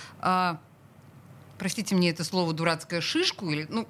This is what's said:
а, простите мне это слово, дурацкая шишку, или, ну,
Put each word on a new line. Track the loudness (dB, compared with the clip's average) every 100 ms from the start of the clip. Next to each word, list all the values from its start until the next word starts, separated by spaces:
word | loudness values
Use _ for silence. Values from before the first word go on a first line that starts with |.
| -16 -4
а, | 0 2 2 0 -8 -20 -20 -20 -20 -20 -20 -20 -20 -6
простите | -4 -2 2 4
мне | 4
это | 2 -2
слово, | 0 0
дурацкая | 2 0 0 -2 -4
шишку, | 0 0 0 -2 -2
или, | -2 -2
ну, | -6 -6